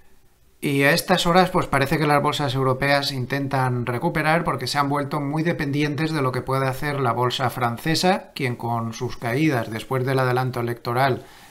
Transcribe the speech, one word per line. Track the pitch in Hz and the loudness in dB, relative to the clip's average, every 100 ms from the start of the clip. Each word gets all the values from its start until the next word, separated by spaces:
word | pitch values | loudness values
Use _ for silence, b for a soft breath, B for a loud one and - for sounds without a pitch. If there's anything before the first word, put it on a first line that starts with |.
| b b _ _ _ _ | b b _ _ _ _
Y | 147 139 | -2 4
a | 143 | 4
estas | 170 - 185 170 | 4 2 2 4
horas, | 175 180 | 4 4
pues | 175 - | 2 2
parece | 139 135 156 | 0 2 2
que | 151 | 2
las | 147 | 2
bolsas | 147 139 143 | 2 0 -2
europeas | 131 131 131 139 143 139 | 0 0 2 2 2 0
intentan | 135 123 139 135 135 127 123 120 | -4 -2 -2 -2 0 0 0 -2
recuperar | 120 170 156 151 165 | -2 -2 0 2 0
porque | 165 131 127 | 0 -4 -2
se | 143 | 0
han | 139 | 0
vuelto | 143 139 151 | 0 -2 -4
muy | 139 156 | -2 -2
dependientes | 165 160 143 143 147 135 156 | -2 -2 -2 0 0 0 -2
de | 160 | 0
lo | 127 | 0
que | 123 | -2
puede | 127 135 131 | -2 0 0
hacer | 127 151 143 | -2 -4 0
la | 127 | 0
bolsa | 117 123 - 123 | 0 0 0 -2
francesa, | 127 120 117 160 156 185 208 - - | -2 -2 -2 -2 2 2 0 -4 -6
quien | 131 117 | -4 -4
con | 117 117 113 | -4 -4 -4
sus | - 123 - | -6 -6 -6
caídas | 120 127 156 123 104 | -2 0 2 2 -2
después | 110 - 131 127 | -6 -4 -2 0
del | 131 | 2
adelanto | 127 127 127 120 | 2 2 0 -2
electoral, | 117 113 - 123 135 107 B B B | -4 -4 -2 0 2 0 B B B